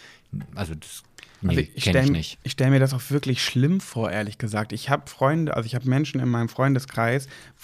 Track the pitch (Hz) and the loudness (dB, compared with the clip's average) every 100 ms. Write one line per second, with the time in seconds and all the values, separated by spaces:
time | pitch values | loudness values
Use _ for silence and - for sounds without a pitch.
0 | - - _ - - - 87 78 - - | -20 -20 _ -12 -10 -8 -8 -8 -12 -18
1 | - - - - 95 85 - - 104 92 | -20 -20 -20 -4 0 0 0 -2 2 4
2 | 131 160 160 - - - 131 135 135 131 | 4 2 -2 -8 -8 0 4 6 4 0
3 | - 143 135 127 - 123 139 190 - - | -2 -2 0 -2 0 2 2 2 -2 -4
4 | 113 104 104 107 113 107 107 104 - 143 | -2 -2 -4 -6 -4 -2 -4 -6 -2 -2
5 | - - 135 160 156 135 113 123 131 131 | -4 0 2 2 0 -2 -2 -2 0 2
6 | 151 131 127 117 117 - 135 131 - - | 0 -2 0 0 -2 0 2 2 -2 -2
7 | 117 131 135 - - - | 0 0 -4 -14 -20 -18